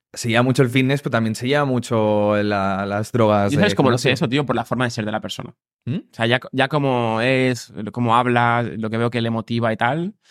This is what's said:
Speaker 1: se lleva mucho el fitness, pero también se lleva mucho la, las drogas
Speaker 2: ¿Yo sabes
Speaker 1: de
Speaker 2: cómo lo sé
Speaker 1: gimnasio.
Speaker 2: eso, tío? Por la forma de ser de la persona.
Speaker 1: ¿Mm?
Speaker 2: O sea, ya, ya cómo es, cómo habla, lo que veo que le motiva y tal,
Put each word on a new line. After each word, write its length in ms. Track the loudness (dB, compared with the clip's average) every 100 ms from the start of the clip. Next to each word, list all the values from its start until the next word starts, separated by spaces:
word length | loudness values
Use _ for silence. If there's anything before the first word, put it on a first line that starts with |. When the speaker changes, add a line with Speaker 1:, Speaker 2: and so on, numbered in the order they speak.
| _
Speaker 1:
se 160 | -8 0
lleva 140 | 2
mucho 180 | 2 4
el 80 | 2
fitness, 320 | 2 0 0
pero 100 | 0
también 220 | -2 -2
se 140 | -2 -2
lleva 180 | 0 0
mucho 720 | -2 0 0 2 2 2 2
la, 420 | 2 0 0 -2 -2
las 260 | -4 -2
drogas 400 | 2 4 4 2
Speaker 2:
¿Yo 60 | 2
sabes 140 | 2
Speaker 1:
de 40 | 2
Speaker 2:
cómo 140 | 2
lo 80 | 2
sé 120 | 0
Speaker 1:
gimnasio. 160 | 0 0
Speaker 2:
eso, 40 |
tío? 160 | 0 -2
Por 100 | -4
la 100 | -4
forma 180 | -2 -2
de 60 |
ser 120 | -4
de 80 | -6
la 80 | -6
persona. 360 | -8 -10 -14 -18 _ _ -8
Speaker 1:
¿Mm? 100 | -8
Speaker 2:
O 60 | -8
sea, 140 | -4 0
ya, 120 | 0 -2
ya 160 | -2 0
cómo 540 | 0 0 0 0 0
es, 520 | 0 2 0 -2 -8 -12 -8
cómo 240 | -2 2 4
habla, 460 | 4 2 2 2
lo 300 | -2 -6 -6
que 60 | -2
veo 120 | -2
que 120 | -2
le 100 | -2
motiva 420 | -4 -4 -2 -2
y 40 | 0
tal, 360 | 0 -2 -6 -10 _